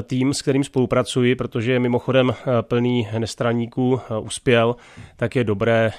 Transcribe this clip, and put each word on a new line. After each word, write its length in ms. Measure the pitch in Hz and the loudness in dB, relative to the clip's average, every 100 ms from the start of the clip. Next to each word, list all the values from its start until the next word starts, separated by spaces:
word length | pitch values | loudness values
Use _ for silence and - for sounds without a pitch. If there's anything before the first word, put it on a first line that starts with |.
tým, 300 | 113 127 135 | 0 -2 0
s 80 | 139 | -2
kterým 220 | - 135 | 0 0
spolupracuji, 720 | 139 135 123 127 123 131 123 127 | 0 0 2 2 0 0 2 0
protože 360 | 113 120 113 | -2 -4 0
je 80 | 127 | 0
mimochodem, 540 | 123 123 - 131 127 | 2 0 2 2 2
eh, 280 | 113 - 120 | 0 -2 -2
plný 460 | 110 120 123 123 107 113 | 0 0 0 0 -2 -4
nestraníků, 840 | 110 - 117 120 117 - 127 127 | -6 -4 -2 -2 -4 -2 0 0
eh, 180 | - 110 | -2 -8
uspěl, 560 | 110 - - 117 113 120 - - - - | -6 -6 2 4 4 -2 -10 -20 -20 -6
tak 200 | 117 131 | -4 -2
je 80 | |
dobré 480 | 107 101 113 113 110 | 0 0 2 2 2